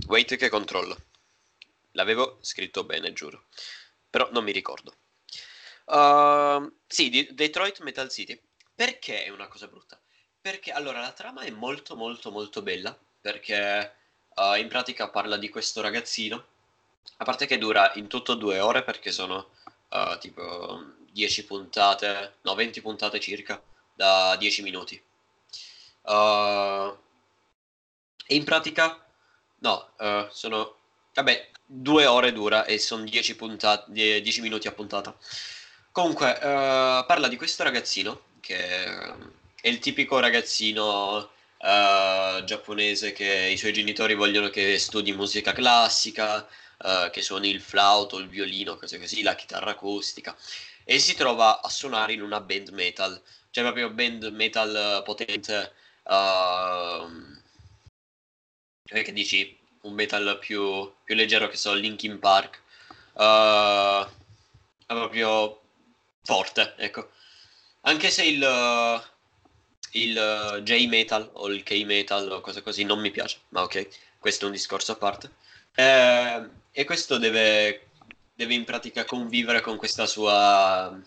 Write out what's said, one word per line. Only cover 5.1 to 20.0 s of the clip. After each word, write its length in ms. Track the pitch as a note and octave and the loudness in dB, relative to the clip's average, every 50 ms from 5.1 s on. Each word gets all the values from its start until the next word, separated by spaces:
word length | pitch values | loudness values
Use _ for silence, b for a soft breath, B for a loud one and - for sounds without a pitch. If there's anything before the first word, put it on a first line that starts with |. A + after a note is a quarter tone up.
| _ _ _ B B B B B B B B B B B B - | _ _ _ B B B B B B B B B B B B 0
Ehm, 840 | - D3 D3 C#3+ C#3+ D3 D3 D3 D3 D3 C#3+ C#3+ C#3+ C#3+ C#3+ D3 - _ _ _ | 4 6 8 8 8 8 8 6 6 4 4 2 2 0 -2 -6 -14 _ _ _
sì, 220 | - - D#3+ B2 | 0 0 0 2
di-, 180 | A#2+ C3 C#3 C3+ C3+ | 2 0 0 -2 -2
Detroit 460 | B2+ D3+ D3+ D3+ F3 F#3+ G3 G3 - | -2 -2 -2 0 -2 -4 -4 -4 -6
Metal 280 | F3 C#3 - - C3 C3 | -12 -12 -10 -10 -10 -10
City. 300 | - - G2 - - - _ _ _ _ _ _ _ | -10 -12 -12 -14 -14 -20 _ _ _ _ _ _ _
Perché 500 | - A#3+ B3 B3+ - - - A#2 G#2 - | -4 -4 -4 -4 -6 -12 -10 -8 -8 -8
è 40 | F#2 | -10
una 180 | G2+ G2 G2+ - | -12 -14 -16 -18
cosa 200 | - - G#2 G2 | -18 -20 -20 -20
brutta? 320 | F#2+ G2+ _ _ - _ _ _ _ _ _ _ _ _ | -20 -20 _ _ -20 _ _ _ _ _ _ _ _ _
Perché, 300 | _ F#3+ G3 G3 - F3 | _ -10 -10 -10 -10 -8
allora, 280 | C#3+ C#3+ D3 C#3 B2 A#2+ | -8 -6 -6 -6 -6 -6
la 120 | A#2+ B2+ C3+ | -8 -10 -10
trama 280 | - - A#3 C4 C4+ - | -12 -16 -16 -14 -12 -12
è 60 | E3 | -12
molto, 440 | A#2 G#2+ A#2 B2 C#3+ C#3+ - - E3 | -12 -8 -6 -6 -6 -8 -10 -16 -12
molto, 360 | A#2+ A2+ A#2 A#2+ A#2 - A2+ | -10 -10 -10 -10 -10 -14 -12
molto 300 | G2+ G#2 G#2 G2+ - A2 | -10 -10 -10 -8 -10 -8
bella, 360 | G2 G2 F2+ F2+ F#2 A2 C3 - _ _ _ _ | -6 -6 -6 -6 -8 -10 -12 -12 _ _ _ _
perché, 760 | _ G#2 G#2 - - - G#2+ G2+ G2+ G2+ G2+ G#2 G#2 G#2 b b b b b b _ _ _ | _ -8 -8 -8 -6 -4 -4 -2 0 0 0 -2 -2 -4 b b b b b b _ _ _
eh, 240 | - G2 G2 G2+ G#2 | 0 2 4 4 2
in 80 | A2+ A2+ | 0 -2
pratica 420 | - B2+ B2 - A#2+ - A2 G2+ | -4 -4 -4 -4 -6 -6 -8 -4
parla 280 | - G#2+ G2+ G#2+ G#2 G#2 | -4 -4 -2 -2 -4 -4
di 120 | G#2 G#2 | -4 -8
questo 320 | - A2+ G#2+ - - A2+ | -8 -6 -6 -6 -6 -4
ragazzino, 640 | G#2+ G#2 G#2 A#2+ A#2+ - - - A2+ G#2+ A2 A2+ - _ _ _ _ _ _ _ _ _ _ _ _ - _ _ | -6 -4 -4 -4 -6 -6 -6 -6 -6 -6 -8 -10 -12 _ _ _ _ _ _ _ _ _ _ _ _ -20 _ _
a 60 | A2+ | -4
parte 200 | - B2 - C#3+ | -4 -2 -4 -2
che 120 | C3+ C3+ A2+ | -2 0 0
dura 340 | A2 A2 A2 G#2 G2 G2 - | 0 2 4 6 4 4 4
in 120 | G#2 G#2 G2+ | 0 -8 -8
tutto 280 | - B2+ A#2+ - B2 | -8 -8 -2 -2 -2
due 240 | A#2 G#2+ G2+ F#2+ F#2+ | -2 0 -2 0 2
ore, 240 | G2 A2 A#2 C3 - | 2 2 2 0 -2
perché 280 | - A2 - - G2+ | -2 -8 -8 -8 -8
sono, 380 | F2 - F#2+ F#2 F#2 F#2+ G2 - B B B B B B _ _ | -6 -6 -6 -6 -8 -8 -10 -12 B B B B B B _ _
eh, 280 | - G2 | -4 -4